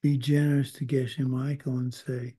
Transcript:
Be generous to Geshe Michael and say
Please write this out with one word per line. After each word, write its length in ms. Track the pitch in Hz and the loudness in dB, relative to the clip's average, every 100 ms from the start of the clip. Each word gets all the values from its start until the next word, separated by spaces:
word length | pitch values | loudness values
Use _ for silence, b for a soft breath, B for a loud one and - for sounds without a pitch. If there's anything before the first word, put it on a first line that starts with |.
Be 140 | 151 139 | 2 2
generous 560 | 123 147 147 143 127 | 2 4 4 2 0
to 140 | - 127 | -4 -2
Geshe 320 | 139 120 147 131 | -2 -2 -2 -2
Michael 520 | 127 135 143 - 127 | -2 -2 -4 -4 -2
and 140 | 127 | -4
say 440 | 120 - 127 120 | -6 -8 -6 -8